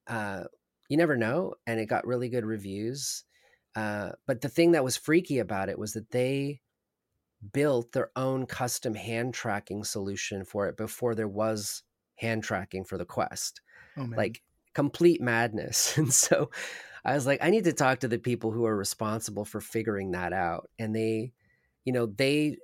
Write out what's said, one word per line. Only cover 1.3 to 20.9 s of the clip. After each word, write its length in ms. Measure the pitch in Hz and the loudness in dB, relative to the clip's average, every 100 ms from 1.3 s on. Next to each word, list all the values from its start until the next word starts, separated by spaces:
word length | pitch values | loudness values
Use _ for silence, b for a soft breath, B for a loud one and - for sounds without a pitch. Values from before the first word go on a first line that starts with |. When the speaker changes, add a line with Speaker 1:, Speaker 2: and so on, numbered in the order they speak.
| 156 190 - - | 0 -2 -6 -4
Speaker 1:
And 120 | 113 | -2
it 60 | 110 | 0
got 220 | 120 - | 0 0
really 220 | 123 123 | -2 -2
good 160 | 123 107 | -2 -2
reviews. 800 | 110 98 98 113 139 131 - - b b b b 110 | -4 -6 -6 -6 -6 -6 -8 -12 b b b b -6
Uh, 380 | 107 104 90 - - | -4 -4 -6 -6 -4
but 160 | 123 | -4
the 80 | 135 | 0
thing 220 | - 170 | 4 6
that 120 | 160 | 6
was 140 | 131 - | 4 0
freaky 400 | - 165 175 131 | 2 2 2 0
about 300 | 98 98 95 | 0 -2 -2
it 100 | 92 | -4
was 140 | 107 | -6
that 160 | 110 110 | -8 -4
they 520 | 123 127 139 139 143 _ _ _ _ _ _ _ _ 101 | 0 0 0 -4 -6 _ _ _ _ _ _ _ _ -6
built 400 | 139 147 123 120 | 0 2 2 0
their 180 | 131 - 127 | -2 -2 -2
own 300 | 131 131 127 | 0 0 -2
custom 480 | - 123 - 123 | -4 -4 -2 -4
hand 400 | 107 107 117 127 | -4 -4 -2 -2
tracking 500 | - 117 101 - 104 | -4 -2 -4 -4 -6
solution 640 | 101 107 98 98 - 98 92 | -6 -4 -4 -4 -6 -6 -4
for 220 | 104 95 | -2 -2
it 100 | - | -2
before 380 | 110 - 120 110 | -8 -2 -2 0
there 120 | 107 | -2
was 540 | 101 110 107 104 - - _ _ - | 0 0 0 -4 -8 -14 _ _ -6
hand 280 | 113 110 | -2 -2
tracking 400 | - 98 98 95 | -2 -4 -4 -8
for 140 | 92 95 | -6 -6
the 60 | 87 | -4
Quest. 560 | - - - - - _ B B 151 | -2 -2 -2 -8 -10 _ B B -8
Speaker 2:
Oh, 80 | 123 | -4
man. 120 | 113 | -2
Speaker 1:
Like, 260 | 101 - _ _ _ | -2 -4 _ _ _
complete 480 | - 143 - 175 165 | -2 -2 6 6 6
madness. 760 | 123 117 120 104 - - - 151 | 4 4 2 0 -2 0 2 2
<laughs> 0 | |
And 160 | 147 | 4
so 380 | - - - 147 B B B B B | 4 6 4 2 B B B B B
I 120 | - 143 | 0 2
was 100 | 127 | 2
like, 140 | 139 | 4
"I 80 | 151 | 4
need 140 | 220 | 4
to 100 | 170 | 4
talk 280 | 147 131 127 | 4 4 4
to 60 | 120 | 2
the 120 | 117 | 0
people 320 | 123 120 110 | 0 0 0
who 140 | 113 113 | 2 2
are 100 | 107 | 2
responsible 720 | 98 - 110 110 110 101 104 | 0 -2 -2 -2 -4 -6 -6
for 160 | 107 | -8
figuring 500 | - 113 110 101 95 | -4 -4 -2 -2 -2
that 220 | 90 90 | -2 -2
out." 360 | 92 87 85 - - | 0 0 -2 -8 -8
And 160 | 110 | -4